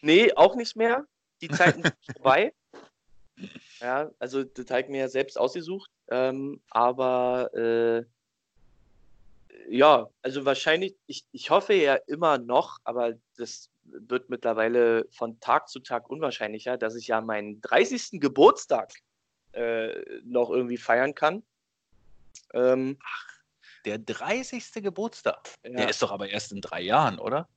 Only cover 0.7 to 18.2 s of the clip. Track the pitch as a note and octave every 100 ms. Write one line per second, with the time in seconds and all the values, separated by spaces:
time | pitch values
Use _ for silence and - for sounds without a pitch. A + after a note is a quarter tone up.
0.7 | A3 A3+ B3+ D4 _ _ _ E3 D3 F3
1.7 | - E3+ - - B2 C3+ C#3 A#3 _ _
2.7 | - - _ _ - - _ G3 - _
3.7 | - A#2+ C3 D#3 _ B2 C3+ C3+ - B2
4.7 | C3 C3+ C3+ C3 C3+ C3+ - B2 F3+ D#3+
5.7 | G3 - _ - B2 C3 C3+ C#3 C#3+ _
6.7 | A2+ A#2+ B2+ B2+ B2+ B2 B2+ B2 - A#2
7.7 | A#2 A#2 A#2 A#2 _ _ _ _ _ _
8.7 | _ _ _ _ - - - _ G#1 G#1+
9.7 | A#2 D3 C3+ A2 _ C3 C3+ C3+ C3+ -
10.7 | E3 F#3+ - _ C#3+ _ - - F3 G3+
11.7 | G3 C#3+ C3+ - D3 E3+ C#3 A#2+ B2+ -
12.7 | - - A#2+ A#2+ A#2 _ - A2+ - -
13.7 | _ _ - A2+ B2+ - B2 A#2+ A2 A2+
14.7 | A#2+ A#2 A2+ - - A#2 A2+ - C#3 -
15.7 | C3+ - A#2+ - D3 D3+ A#2+ G#2+ G#2+ B2
16.7 | B2 A2+ A#2 A2 A2+ A2 G#2+ G#2 G#2 -
17.7 | C#3 - B3 - F#3